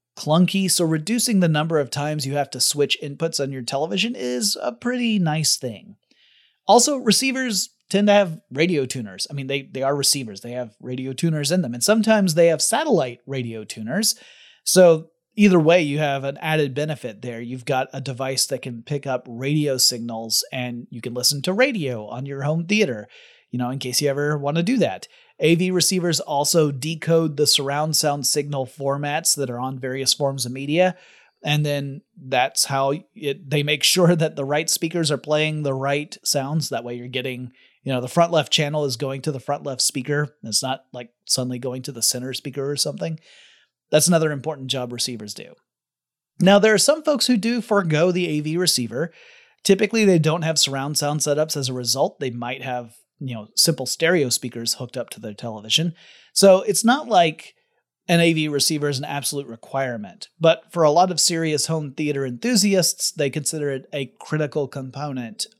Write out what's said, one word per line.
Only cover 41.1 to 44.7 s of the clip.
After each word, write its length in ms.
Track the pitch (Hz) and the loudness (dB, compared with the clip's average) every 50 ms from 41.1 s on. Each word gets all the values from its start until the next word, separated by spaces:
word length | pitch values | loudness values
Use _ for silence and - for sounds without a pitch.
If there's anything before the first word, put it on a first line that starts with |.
| _ _ _ | _ _ _
suddenly 340 | - - 131 127 127 127 123 | -4 -2 -2 -2 -4 -6 -6
going 220 | 131 127 127 131 117 | -6 -6 -6 -8 -10
to 80 | - | -10
the 100 | - 117 | -8 -2
center 320 | - - - 123 127 131 120 | -2 -2 -2 -2 -4 -8 -8
speaker 340 | - - 143 123 143 139 | -8 -10 -8 -6 -6 -4
or 100 | 143 147 | -4 -2
something. 420 | 139 - 151 139 - 170 165 156 - _ _ - - - - _ _ _ _ _ _ _ - | -2 -2 -4 -4 -6 -6 -6 -6 -8 _ _ -20 -20 -20 -20 _ _ _ _ _ _ _ 2
That's 160 | 147 151 127 | 2 4 4
another 240 | 175 175 160 160 151 | 6 4 4 4 2
important 400 | 147 135 123 160 151 135 131 127 | -2 -4 -6 -8 -8 -8 -6 -6